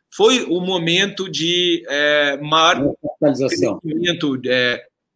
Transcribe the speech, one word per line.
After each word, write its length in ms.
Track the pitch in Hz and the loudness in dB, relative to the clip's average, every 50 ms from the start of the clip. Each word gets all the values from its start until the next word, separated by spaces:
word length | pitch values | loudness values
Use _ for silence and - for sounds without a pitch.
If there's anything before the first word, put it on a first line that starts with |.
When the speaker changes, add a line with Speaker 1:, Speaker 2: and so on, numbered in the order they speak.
| _ _ | _ _
Speaker 1:
foi 340 | - - 190 233 262 240 - | -2 2 4 4 4 4 0
o 160 | - 160 180 | 0 -2 -2
momento 680 | 180 180 190 180 165 165 170 180 196 202 196 - 190 185 | -2 -2 -2 -2 0 0 2 2 0 0 -2 -6 -8 -8
de, 560 | 156 139 156 170 175 175 180 175 170 170 - - | -6 -4 -2 0 0 0 2 0 0 -2 -4 -4
é, 480 | 139 143 147 147 147 147 147 143 139 | -2 0 2 2 2 2 2 0 -2
maior 420 | 135 147 147 156 160 160 165 180 - | -4 -4 0 2 4 4 4 4 2
Speaker 2:
Maior 160 | 139 143 - - - | 0 -2 -4 -4 -8
capitalização. 800 | 143 - - 165 147 135 123 135 127 - - 120 117 98 - | -10 -6 0 0 0 0 2 -2 -2 0 0 0 -2 -2 -4
Speaker 1:
crescimento, 600 | - 165 151 160 175 175 170 - 160 147 135 131 123 | -6 -6 -4 -2 0 -2 -2 -2 -2 -2 -2 -2 -2
é, 400 | 123 127 127 123 123 123 - - _ _ _ _ _ _ | -2 0 0 2 0 -2 -4 -8 _ _ _ _ _ _